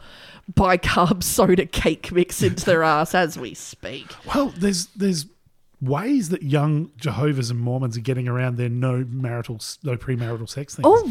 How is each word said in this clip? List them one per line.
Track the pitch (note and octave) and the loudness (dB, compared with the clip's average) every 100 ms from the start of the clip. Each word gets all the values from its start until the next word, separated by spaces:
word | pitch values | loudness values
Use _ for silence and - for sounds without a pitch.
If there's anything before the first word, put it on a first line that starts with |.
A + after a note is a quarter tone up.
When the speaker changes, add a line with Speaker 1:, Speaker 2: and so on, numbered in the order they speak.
| - - - - - | -14 -20 -20 -20 -4
Speaker 1:
bicarb | F#3+ F#3+ F#3 - - F3 F#3+ | 2 4 4 2 2 4 2
<laughs> | |
soda | - - F#3+ F#3 - | 0 4 4 4 2
cake | - - D#3+ - | 0 0 0 -2
mix | F3 F3 - | 0 0 2
into | F#3 F3+ G3+ | 0 0 2
their | E3 | 4
ass | D#3+ D3+ D#3+ F3+ | 4 4 2 2
as | E3+ E3 | 2 -2
we | B2 | -10
speak. | - - - - C3+ - - - C4+ | -12 -16 -14 -14 -12 -16 -16 -4 0
Speaker 2:
Well, | C#4 C#3+ | 0 0
there's, | G3+ F3+ F3+ | -2 -2 -4
there's | G#3 G3 E3+ D3 _ _ _ _ - | -2 -2 -2 -6 _ _ _ _ -6
ways | C3 C#3+ A3 C#4+ E3 | -2 -2 0 0 0
that | F3 | -4
young | C#3+ D3 D3 D3+ E3 - | 0 2 2 0 -2 -8
Jehovah's | D3 G#2 D3+ C3+ A#2 | -6 0 0 0 -2
and | A#2+ | -2
Mormons | A#2+ B2+ C3 A2+ | -2 -2 -2 -4
are | |
getting | A2+ C3 B2 | -4 -2 -2
around | B2 B2+ A#2+ | -2 -2 -2
their | B2 | -2
no | A#2+ C3 B2 B2+ | -2 0 -2 -4
marital, | C3 B2+ A#2+ A#2 A2 | -4 -4 -6 -8 -10
s-, | - - | -12 -10
no | D3+ B2 | -6 -4
premarital | - B2 A#2 A#2 A2+ | -4 -4 -4 -6 -8
sex | - C#3+ - | -10 -12 0
thing. | C4+ | 4
Speaker 1:
Oh, | A4+ F#4 | 4 4